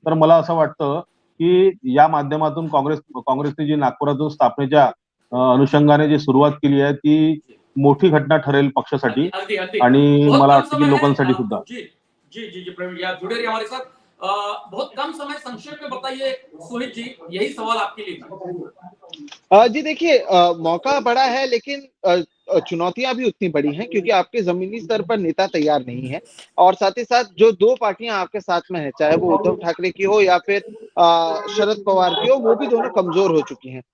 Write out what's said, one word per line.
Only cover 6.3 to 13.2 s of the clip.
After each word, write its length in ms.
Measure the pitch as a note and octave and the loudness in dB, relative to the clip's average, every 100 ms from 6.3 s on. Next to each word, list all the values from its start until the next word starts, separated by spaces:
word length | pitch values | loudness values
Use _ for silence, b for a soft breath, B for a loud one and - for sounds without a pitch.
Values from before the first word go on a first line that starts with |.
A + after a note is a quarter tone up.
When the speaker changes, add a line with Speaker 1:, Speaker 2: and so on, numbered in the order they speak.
| C3 D3 | 2 2
Speaker 1:
केली 280 | D3 C#3+ C#3 | 2 0 2
आहे, 140 | C#3+ | 0
ती 460 | C#3+ D3+ D#3 D#3 D3+ _ _ _ - | 0 0 2 2 -2 _ _ _ 2
मोठी 320 | C#3+ C#3+ F#3+ | 4 4 4
घटना 280 | D3+ C#3+ D#3 | 2 2 0
ठरेल 320 | C#3+ C#3 C#3 | 2 0 2
पक्षासाठी. 640 | C3+ - C3 B2 A2+ E3+ | -2 -4 -4 -2 -2 -4
Speaker 2:
अगदी, 240 | - - G3 | -6 -6 -6
अगदी. 220 | F#3 A3 | -6 2
Speaker 1:
आणि 480 | B2 C#3 C#3+ C#3+ C#3+ | 4 6 6 6 6
Speaker 2:
बहुत 140 | C#3 | 6
Speaker 1:
मला 60 | C#3 | 6
Speaker 2:
कम 80 | |
Speaker 1:
वाटतं 140 | C#3 C3+ | 4 4
की 80 | C#3+ | 0
Speaker 2:
समय 80 | |
है. 60 | C#3+ | 2
Speaker 1:
लोकांसाठी 420 | C#3 C#3+ C#3 C3 | 4 2 2 0
Speaker 2:
अ, 40 | B2 | 0
Speaker 1:
सुद्धा. 200 | G#2+ G2+ | -2 -6
Speaker 2:
जी, 180 | - - - _ _ _ _ | -10 -16 -16 _ _ _ _
जी, 180 | A3 G#3 | -16 -16
जी, 120 | F3+ | -14
जी, 80 | F3+ | -16
प्रवीण, 260 | F3 F3+ E3+ | -12 -12 -8
या 100 | F#3 | -10
जुड़े 220 | F3+ | -8